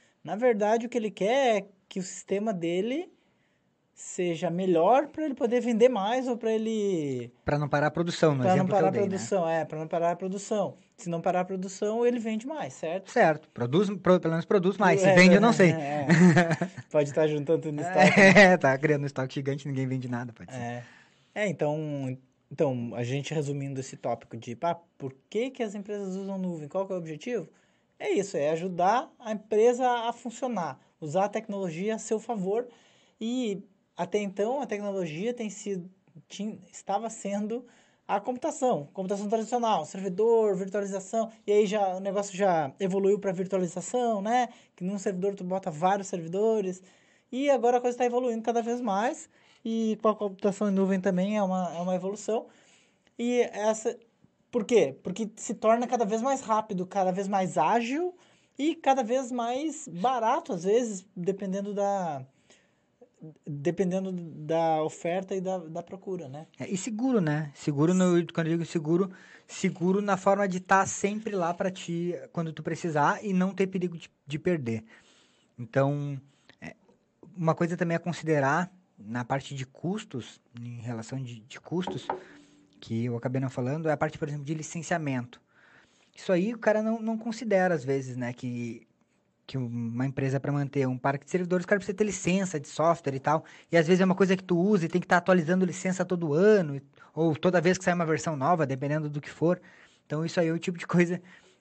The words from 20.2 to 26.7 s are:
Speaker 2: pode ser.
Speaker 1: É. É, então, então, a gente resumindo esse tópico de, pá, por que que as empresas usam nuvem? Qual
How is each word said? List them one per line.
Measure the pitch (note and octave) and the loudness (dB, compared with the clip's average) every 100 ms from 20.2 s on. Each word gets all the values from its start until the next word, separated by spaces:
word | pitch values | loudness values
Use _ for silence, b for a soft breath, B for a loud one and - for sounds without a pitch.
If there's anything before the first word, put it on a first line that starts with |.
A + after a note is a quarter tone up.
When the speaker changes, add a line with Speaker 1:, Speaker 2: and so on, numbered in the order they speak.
| B2 | -8
Speaker 2:
pode | A2+ - | -12 -14
ser. | B2+ | -10
Speaker 1:
É. | A#2+ A#2+ A#2+ B B B _ - | -8 -10 -14 B B B _ -4
É, | G#3 | -4
então, | D3+ D3+ D3+ D#3 C#3+ C3+ C3 _ _ _ | 0 -2 -2 -4 -6 -6 -8 _ _ _
então, | C#3+ D3+ B2+ A#2 G#2+ | -2 0 0 -4 -6
a | |
gente | A#2+ C#3 C3+ | -4 -4 -4
resumindo | D#3+ C#3+ C#3+ C#3 C3+ | -4 -4 -6 -6 -8
esse | C3 C#3 | -10 -8
tópico | C3 A#2 - A#2 | -6 -6 -8 -14
de, | A#2 A2+ | -12 -6
pá, | E3+ F3 _ - | -4 -4 _ -14
por | C#3 - _ | -12 -12 _
que | G#3 C4 | -6 -4
que | C4 | -4
as | A3 G#3 | -8 -8
empresas | G3+ G#3 G3 F#3 | -10 -8 -6 -8
usam | G3 G3 | -6 -6
nuvem? | F#3 E3+ | -6 -6
Qual | D3 | -6